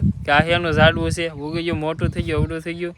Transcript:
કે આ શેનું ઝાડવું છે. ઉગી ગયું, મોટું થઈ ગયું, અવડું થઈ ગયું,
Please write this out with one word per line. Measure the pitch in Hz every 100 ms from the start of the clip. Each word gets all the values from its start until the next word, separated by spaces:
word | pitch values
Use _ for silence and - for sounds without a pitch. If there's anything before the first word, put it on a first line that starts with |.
| 208 - -
કે |
આ | 147 160
શેનું | 175 170
ઝાડવું | 151 160 160 160
છે. | 160 165
ઉગી | 147 151 165 170
ગયું, | 160
મોટું | 151 160 175
થઈ | 180 165
ગયું, | 151
અવડું | 151 165
થઈ | 170 170
ગયું, | 175